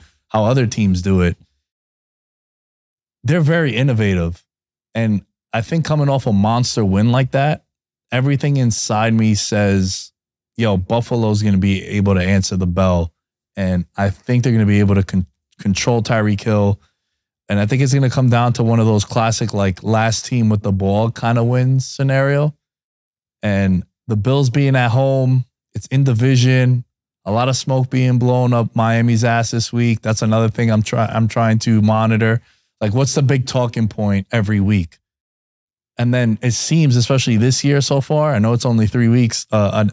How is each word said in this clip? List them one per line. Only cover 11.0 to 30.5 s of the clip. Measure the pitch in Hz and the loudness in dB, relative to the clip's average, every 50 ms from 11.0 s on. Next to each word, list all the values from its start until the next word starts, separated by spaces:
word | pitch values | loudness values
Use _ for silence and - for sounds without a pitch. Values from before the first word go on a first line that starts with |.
| 113 - 127 120 110 107 104 101 107 | -2 -2 -2 -2 0 0 0 0 0
gonna | 107 98 | 2 2
be | 95 98 98 98 92 - | 2 2 0 0 -2 -4
able | - 98 104 98 101 98 | -6 -4 -2 0 2 2
to | 92 | 2
answer | 87 95 202 - 92 - - | 2 2 0 0 0 -2 -4
the | 92 92 | -2 -2
bell." | 90 87 95 95 92 90 78 82 82 - _ _ _ _ _ _ _ _ | -2 0 0 0 2 2 0 -2 -4 -8 _ _ _ _ _ _ _ _
And | 98 95 92 92 90 85 - _ | -6 -4 -2 -2 -2 -4 -6 _
I | - 101 98 | -2 -2 -2
think | 95 - _ - 123 123 113 | -2 -6 _ -2 0 0 2
they're | 127 117 | 2 2
gonna | 113 107 | 2 2
be | 101 104 104 | 2 4 4
able | 104 98 101 | 4 4 2
to | 98 92 | 2 0
con-, | - - 95 87 - _ _ _ _ _ _ | 0 -2 -4 -4 -4 _ _ _ _ _ _
control | - 101 95 - - 127 120 117 | -4 -2 -2 0 0 0 0 0
Tyreek | 110 - 123 110 104 104 104 101 | 0 0 0 0 2 0 -2 -2
Hill. | - 117 107 104 101 101 98 - _ _ _ _ _ _ _ _ _ _ _ _ _ - | -2 0 0 2 2 0 0 -2 _ _ _ _ _ _ _ _ _ _ _ _ _ -4
And | 101 101 | -2 -2
I | 107 | 0
think | 107 143 127 | 0 0 0
it's | 143 127 131 | 0 2 2
gonna | 139 135 120 | 2 0 0
come | - 139 127 120 | 0 2 2 2
down | 117 117 120 123 120 | 2 2 2 0 0
to | - 117 | 0 0
one | 113 117 113 | 2 2 2
of | 110 | 2
those | 113 107 104 101 | 2 2 0 0
classic, | - - 123 113 113 110 - 120 104 - | -2 -2 0 0 0 -2 -2 -4 -4 -2
like, | 104 98 95 92 - - | -2 -2 -2 -2 -4 -4
last | 104 113 110 110 113 107 - - | -2 0 0 0 0 -2 -4 -6
team | - 127 120 113 107 | -4 -2 0 2 2
with | 107 104 - | 0 0 0
the | 104 | -2
ball | 98 95 98 95 98 104 113 120 | -2 0 0 0 0 0 0 -2
kinda | - - - 117 120 120 117 | -4 -4 -2 0 0 0 0
wins | 117 123 127 127 131 135 131 131 | 0 0 0 0 0 0 0 -2
scenario. | - - - 139 135 135 135 135 139 143 143 143 151 - _ _ _ _ _ _ _ _ _ _ _ _ _ _ _ _ _ - | -6 -6 -4 -2 0 0 0 0 0 0 0 0 -2 -4 _ _ _ _ _ _ _ _ _ _ _ _ _ _ _ _ _ -4
And | 104 101 98 98 95 92 87 - - _ _ _ | -2 0 0 0 0 0 -2 -2 -8 _ _ _
the | - 110 | -4 -4
Bills | 104 101 127 131 139 143 123 | -2 0 0 0 2 0 0
being | 113 143 139 139 135 | 0 0 0 2 2
at | 131 120 117 | 2 2 2
home, | 110 135 135 135 135 131 131 127 127 127 127 - _ _ _ _ _ | 0 0 0 0 0 0 0 0 0 0 -2 -4 _ _ _ _ _
it's | 104 - | -14 -8
in | - 131 135 139 | -2 0 0 2
division, | 135 120 107 127 135 135 123 120 131 131 127 127 127 127 120 123 _ _ _ _ _ _ _ _ | 2 2 2 2 2 2 2 2 2 2 2 2 2 0 0 -4 _ _ _ _ _ _ _ _
a | 95 | -4
lot | 104 113 123 131 | -2 -2 0 -2
of | 127 | -2
smoke | - - 143 135 131 127 127 | -4 -4 -4 -2 -2 -2 -2
being | - 127 127 127 123 123 | -2 0 0 2 2 2
blown | 123 123 123 127 127 123 123 | 2 2 0 0 0 0 0
up | 120 117 - - | 0 -2 -2 -2
Miami's | 120 113 113 113 117 117 120 117 107 123 | -2 0 0 2 2 2 2 2 2 2
ass | 120 117 117 113 117 | 2 0 0 0 0
this | - 117 113 - - | -2 -4 -4 -4 -2
week. | 120 120 120 113 101 | 0 0 0 0 -2
That's | - 110 110 - | -2 -4 -2 -2
another | 120 110 110 113 113 | 0 0 2 2 0
thing | 110 | 0